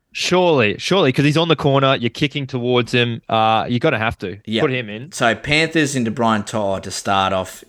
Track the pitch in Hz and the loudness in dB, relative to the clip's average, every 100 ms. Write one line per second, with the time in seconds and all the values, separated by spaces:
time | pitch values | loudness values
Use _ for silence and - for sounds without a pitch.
0 | _ - - 180 180 151 104 - - 190 | _ -8 0 2 4 4 2 0 0 2
1 | 151 127 147 156 165 156 147 135 135 135 | 2 4 2 4 2 2 2 4 4 2
2 | 117 - 147 147 131 131 120 123 120 123 | -2 -2 -4 -4 -6 -4 0 0 2 0
3 | 120 113 - 113 110 110 95 120 160 123 | 0 -2 -2 0 2 2 0 -2 0 0
4 | 110 117 98 98 - 110 113 127 110 104 | -2 -4 -8 -10 -6 -2 -2 -2 -6 -10
5 | 143 - 120 - - 147 160 160 143 135 | -12 -2 0 0 0 0 0 0 0 0
6 | 113 107 113 110 101 113 101 95 95 - | -2 0 0 0 -2 -4 -2 -4 -6 -8
7 | - 98 95 95 92 - | -2 0 0 -2 -4 -10